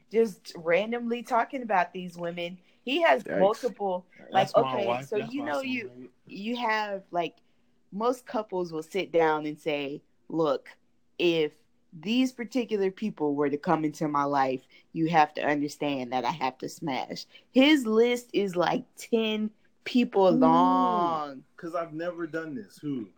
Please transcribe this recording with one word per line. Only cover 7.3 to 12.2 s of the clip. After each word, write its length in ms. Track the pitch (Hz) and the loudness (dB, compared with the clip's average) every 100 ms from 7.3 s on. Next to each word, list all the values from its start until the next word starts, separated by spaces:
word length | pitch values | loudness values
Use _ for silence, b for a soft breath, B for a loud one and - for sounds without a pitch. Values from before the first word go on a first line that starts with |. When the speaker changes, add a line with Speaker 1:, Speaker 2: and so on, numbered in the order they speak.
| - _ _ _ _ _ | -6 _ _ _ _ _
Speaker 1:
most 340 | 196 233 247 - | -4 -2 -2 -4
couples 460 | 240 214 185 175 | -6 -6 -6 -6
will 100 | 160 | -8
sit 280 | 160 196 160 | -6 -6 -2
down 360 | 165 160 156 151 | 2 2 0 -4
and 120 | 151 | -6
say, 440 | - 147 139 147 - _ - | -4 -4 -4 -10 -14 _ -8
"Look, 400 | 160 160 127 - - _ _ _ - | -2 0 0 -6 -20 _ _ _ -2
if 340 | 170 165 151 - _ _ _ 160 | 0 2 0 -4 _ _ _ -12
these 340 | 170 240 | -4 0